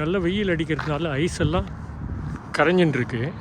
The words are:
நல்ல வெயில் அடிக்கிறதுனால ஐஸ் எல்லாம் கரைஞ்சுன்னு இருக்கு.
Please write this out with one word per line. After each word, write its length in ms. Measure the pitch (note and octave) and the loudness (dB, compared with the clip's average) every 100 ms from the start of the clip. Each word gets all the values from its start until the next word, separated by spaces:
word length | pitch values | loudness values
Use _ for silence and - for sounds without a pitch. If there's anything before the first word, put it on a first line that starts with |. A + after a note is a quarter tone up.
நல்ல 160 | D3+ G3 E3+ | 0 0 0
வெயில் 260 | G3+ G3 | 0 2
அடிக்கிறதுனால 560 | E3 D#3 D3 C#3+ D3 E3 C3+ | 0 0 -2 -2 -2 0 0
ஐஸ் 180 | F3+ - | 0 2
எல்லாம் 240 | D3+ F3+ G3 - - - - - - - - - | 2 2 -2 -8 -12 -10 -8 -6 -6 -8 -6 2
கரைஞ்சுன்னு 400 | D3+ F3+ E3 A#2+ | 4 6 4 2
இருக்கு. 220 | G#2+ A#2 C#3+ - | -2 -2 -4 -6